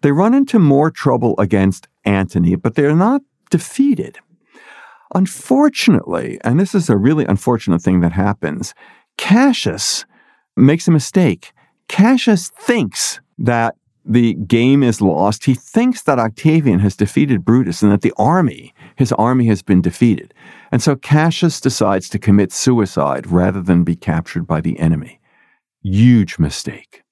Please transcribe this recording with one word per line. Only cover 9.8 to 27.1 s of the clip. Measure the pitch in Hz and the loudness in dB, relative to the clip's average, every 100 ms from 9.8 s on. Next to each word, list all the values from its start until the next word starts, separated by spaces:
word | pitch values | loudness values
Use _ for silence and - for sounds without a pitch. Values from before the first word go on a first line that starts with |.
| - - - _ _ _ _ - | -6 -8 -12 _ _ _ _ 2
makes | 131 165 - | 2 4 2
a | |
mistake. | 160 - - 165 87 - _ _ _ _ | 0 0 0 0 -2 -10 _ _ _ _
Cassius | - 214 254 247 202 175 | 0 2 2 2 0 -2
thinks | - - 240 113 - - - _ - | -12 -4 -2 -2 -4 -8 -8 _ -6
that | 120 120 113 - _ _ | -2 0 -2 -6 _ _
the | - 113 117 | -2 2 2
game | 98 98 117 123 139 | -2 -2 2 4 2
is | 127 107 | 2 0
lost. | 98 78 98 110 | 0 0 0 0
He | - | -2
thinks | 127 - - 247 240 | -4 -2 0 0 -2
that | - 131 | -2 0
Octavian | 113 110 156 160 139 90 | -2 -2 0 2 2 2
has | 101 - | 0 -2
defeated | 104 - 143 110 | -2 0 0 0
Brutus | 85 120 98 - | 0 0 -2 0
and | 104 | 0
that | 101 | 2
the | - - | -2 -2
army, | 113 175 147 90 62 _ - _ | 0 2 0 -4 -20 _ -20 _
his | 127 | -2
army | - 113 127 117 | 0 0 0 0
has | 101 | -2
been | - 92 | 0 0
defeated. | 87 - 120 101 - _ - - - | 0 0 0 0 -6 _ -20 -20 -6
And | 123 | -2
so | 160 139 | -2 -2
Cassius | - 147 165 160 170 - | 0 2 2 0 -2 0
decides | 135 113 104 98 - | -4 -2 -2 -2 -4
to | 104 | -6
commit | - 101 98 | 2 2 2
suicide | - - 120 98 - 73 67 69 | -2 0 0 0 -2 -2 -4 -2
rather | 87 92 95 | 0 0 -2
than | 90 87 | 0 0
be | 87 85 | 2 -4
captured | - 80 - - 87 | -4 -4 -4 -10 -6
by | 80 | -4
the | 82 - | -4 -2
enemy. | 80 78 - _ _ _ _ _ _ _ | -2 -2 -6 _ _ _ _ _ _ _
Huge | 98 95 120 120 92 - | -4 2 4 4 2 -2
mistake. | 76 - - - _ _ _ | -4 -4 -12 -14 _ _ _